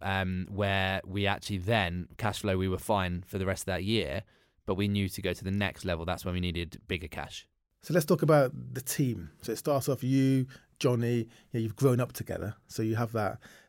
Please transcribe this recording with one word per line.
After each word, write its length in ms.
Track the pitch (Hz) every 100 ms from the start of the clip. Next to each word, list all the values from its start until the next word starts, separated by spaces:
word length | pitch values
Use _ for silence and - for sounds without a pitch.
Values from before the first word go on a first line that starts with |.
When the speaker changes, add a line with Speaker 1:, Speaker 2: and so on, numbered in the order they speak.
Speaker 1:
um, 460 | 98 95 92 92 92
where 520 | 101 101 98 95 95 -
we 220 | 98 98
actually 320 | 98 - 101
then, 480 | 90 113 90 87 85 -
cash 220 | 107 -
flow, 180 | 104 92
we 100 | 95
were 100 | 92
fine 460 | - 104 90 87 92
for 120 | 101
the 80 | 95
rest 180 | 92
of 40 | -
that 160 | 92
year, 400 | 95 113 76 87 - _ _ _ -
but 100 | 92
we 120 | 101
knew 200 | 101 95
to 140 | -
go 100 | 92
to 120 | 87
the 80 | 92
next 340 | 101 98 - 92
level, 180 | 82 82
that's 200 | 87 92
when 80 |
we 80 | 90
needed 400 | 90 85 82 - -
bigger 200 | 92 82
cash. 400 | - 71 - - _ _ _
Speaker 2:
So 100 | -
let's 120 | 170 151
talk 160 | 175
about 300 | 151 151 131 127 123
the 80 | 123
team. 500 | - - 131 104 78 -
So 120 | -
it 40 | 110
starts 300 | 160 139 135
off 160 | 127
you, 420 | 127 135 135 135 131 - _ -
Johnny, 400 | 139 120 120 120
you 80 | 113 - _
know, 60 | 120
you've 160 | 110 -
grown 240 | 135 123
up 100 | 123
together. 440 | - - 87 92 - -
So 160 | -
you 120 | 110 110
have 180 | 117
that 260 | 113 101 117 - -